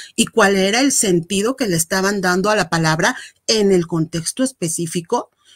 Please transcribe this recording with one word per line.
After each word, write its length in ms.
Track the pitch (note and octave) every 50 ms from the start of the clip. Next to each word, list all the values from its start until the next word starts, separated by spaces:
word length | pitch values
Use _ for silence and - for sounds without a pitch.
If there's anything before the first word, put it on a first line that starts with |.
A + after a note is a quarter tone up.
| - - -
y 80 | - A#3
cuál 320 | - - A3+ G3+ G3 G3
era 240 | F#3+ F#3 G3 G#3+ B3
el 120 | C#4 C#4 -
sentido 640 | - B3+ G3 F3 E3+ E3 - G3+ F#3+ G3+ A#3 C4
que 140 | - B3+ G3+
le 80 | E3+
estaban 460 | E3 - - G3 F#3+ F#3 G3 G#3 G3 F#3
dando 260 | F#3 F3+ F#3+ F#3+ G#3
a 80 | G#3+
la 140 | G#3 F3+ E3
palabra 440 | F3 E3 D#3+ D#3+ D#3+ D#3+ F3+ A#3 C4 - - - - _ _
en 240 | - A3+ A3 G3+ G3
el 160 | F#3+ F3+ E3+
contexto 560 | E3+ F3 E3 D#3+ D#3+ - E3 D#3+ - - - C4
específico 880 | C4 - _ F3+ E3 D#3+ - E3+ E3 - F3+ E3+ - A#3 - - - _ _ _ _ _